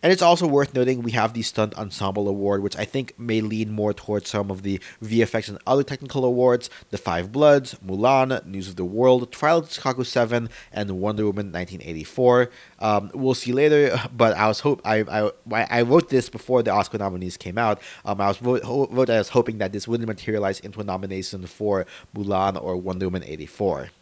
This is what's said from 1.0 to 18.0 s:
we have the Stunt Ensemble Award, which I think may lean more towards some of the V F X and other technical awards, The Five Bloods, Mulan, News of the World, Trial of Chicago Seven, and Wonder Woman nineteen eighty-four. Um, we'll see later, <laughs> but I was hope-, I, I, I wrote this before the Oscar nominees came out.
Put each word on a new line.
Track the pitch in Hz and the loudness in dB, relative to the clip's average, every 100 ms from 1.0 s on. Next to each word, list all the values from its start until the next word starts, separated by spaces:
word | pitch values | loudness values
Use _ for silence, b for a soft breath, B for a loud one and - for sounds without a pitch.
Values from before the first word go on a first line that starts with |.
we | 120 | -2
have | 113 110 | 0 0
the | 117 | -2
Stunt | 107 - 107 | -6 -2 -2
Ensemble | - 107 - 98 98 101 | -2 -10 -4 -2 0 -2
Award, | 98 101 101 | 0 0 0
which | 98 - | 0 -4
I | 107 | -6
think | 139 127 - | -4 -6 -10
may | 117 110 | -2 -2
lean | 107 110 110 | 0 -2 -4
more | 107 104 | -2 -2
towards | 104 - 107 - | -2 -4 -4 -2
some | 107 101 | -4 -4
of | 95 | -6
the | 98 98 B B | -4 -6 B B
V | 110 113 | -4 0
F | 113 113 | 2 0
X | 107 | -6
and | 101 - | -12 0
other | 135 | 0
technical | 139 139 135 143 | 0 -6 -8 -2
awards, | 127 123 127 123 - B B | 0 4 4 4 -2 B B
The | 101 | -8
Five | - 85 90 | -4 -4 -4
Bloods, | 123 147 143 127 - 95 | 4 6 6 4 -14 -8
Mulan, | 95 117 135 131 127 - | 0 2 4 2 -2 -6
News | 98 92 | -10 -10
of | 90 | -6
the | 90 | -6
World, | 104 127 127 123 | 2 4 4 2
Trial | - 147 165 | -2 2 2
of | 151 | 0
Chicago | - 139 123 | -6 -4 -2
Seven, | 123 - 117 120 117 B B | -2 0 0 0 -4 B B
and | - 101 95 | -8 -6 -2
Wonder | 101 107 107 | -2 0 -2
Woman | 98 101 | -2 -6
nineteen | 85 90 92 | -8 -8 -10
eighty-four. | 71 82 78 - 123 123 123 B B B | -10 -10 -10 2 6 6 4 B B B
Um, | 110 104 101 | 0 0 -2
we'll | - 131 | -4 0
see | 131 123 | 0 0
later, | 123 151 151 143 127 101 | 2 6 6 4 2 -4
<laughs> | 120 | 2
but | 113 87 | 2 4
I | 107 | 2
was | 107 | 2
hope-, | 147 143 - | 0 -2 0
I, | 110 107 | 0 0
I, | 98 107 - - | 0 -2 -4 -6
I | 110 113 120 | -2 0 0
wrote | 120 151 160 | 4 4 4
this | 131 120 | 0 0
before | - - 127 | -8 0 0
the | 117 | 2
Oscar | 98 98 113 | 2 0 -2
nominees | 101 90 92 - | -4 -4 -8 -10
came | - 92 | -8 -2
out. | 117 107 B B | 0 0 B B